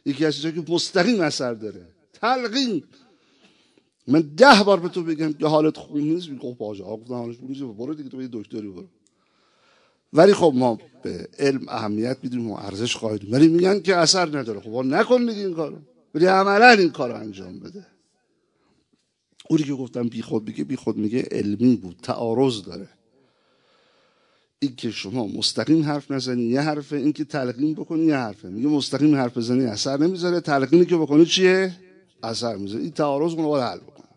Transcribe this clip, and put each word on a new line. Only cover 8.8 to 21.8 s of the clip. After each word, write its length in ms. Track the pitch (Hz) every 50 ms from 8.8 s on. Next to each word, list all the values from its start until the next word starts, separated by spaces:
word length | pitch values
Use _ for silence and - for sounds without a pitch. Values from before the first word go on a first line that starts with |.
| 95 90 _ _ _ _ _ _ _ _ _ _ _ _ _ _ _ _ _ _ _ _ _ _ _ _
ولی 220 | - 147 175 202 196
خب 180 | - 175 160 131
ما 240 | 127 131 120 110 - - - _ _
به 260 | - 104 90 85 - - _ -
علم 300 | 139 139 135 123 - -
اهمیت 500 | - 113 113 104 104 107 113 123 131 -
می‌دیم 280 | - 127 123 123 117 110
و 40 | 98
ارزش 420 | - 98 98 95 98 117 120 -
قائلیم، 360 | - 117 110 107 101 101 101
ولی 160 | 117 139 156 160
میگن 320 | 165 175 180 185 208 196
که 160 | 160 185 185
اثر 420 | 175 160 147 - 185 175 156 147 139
نداره. 220 | 123 117 104 101
خب 80 | 104 113
نکن 580 | 110 127 131 131 143 196 233 208 254 247 240
دیگه 140 | 226 220 202
این 140 | 202 190 165
کارو، 240 | 165 156 143 - 156 151 _ _ _ _ _ -
ولی 120 | 156 180
عملاً 440 | 185 190 190 196 202 202 208 233 247
این 200 | 233 202 180 151
کارو 240 | - 151 131 120 113
انجام 460 | 107 110 110 95 95 95 90 - 98
بده. 260 | 95 - 175 208 175 _ _ _ _ _ _ _ _ _ _ _ _ _ _ _ _ _ _ _ _ _ _ _ _ _ _ _ _ _ _ - - -
اونی 120 | 160 156
که 120 | 151 135 143
گفتم 340 | 127 131 117 - 123 120 113
بی 140 | 110 113
خود 260 | 107 - 117 110 107 107
میگه، 160 | 107 147 147
بی 120 | 143 131
خود 200 | - - 113 107
میگه 320 | 110 110 104 117 131 - -
علمی 460 | - - 101 101 104 104 120 127 120
بود، 240 | -